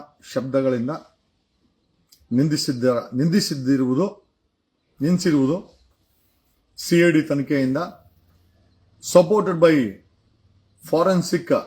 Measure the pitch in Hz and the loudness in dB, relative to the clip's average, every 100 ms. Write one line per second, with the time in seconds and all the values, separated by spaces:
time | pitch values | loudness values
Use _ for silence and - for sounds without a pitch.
0 | - _ - 131 131 135 131 123 123 160 | -10 _ -10 -8 -4 -2 0 -2 -4 -8
1 | - _ _ _ _ _ _ _ _ _ | -14 _ _ _ _ _ _ _ _ _
2 | _ _ - 120 151 147 - 123 127 120 | _ _ -4 0 0 -2 -4 -2 0 -2
3 | - 123 165 190 - 143 131 135 127 131 | -4 -2 0 0 0 -4 -2 0 0 -2
4 | 196 - _ _ _ _ _ _ _ - | -2 -6 _ _ _ _ _ _ _ -6
5 | 147 180 180 147 131 180 - _ _ _ | -2 0 0 0 0 -4 -8 _ _ _
6 | _ _ _ _ _ _ _ - - 170 | _ _ _ _ _ _ _ -12 0 4
7 | 175 156 151 143 135 143 131 139 180 - | 4 2 0 -4 -2 -2 -2 -4 -6 -14
8 | _ _ _ _ _ _ _ _ _ _ | _ _ _ _ _ _ _ _ _ _
9 | - 175 165 214 180 165 165 151 107 95 | 4 4 6 2 0 2 4 4 0 -6
10 | _ _ _ _ _ _ _ _ - 156 | _ _ _ _ _ _ _ _ -4 0
11 | 180 185 - 170 - 127 | 2 0 0 -4 0 -2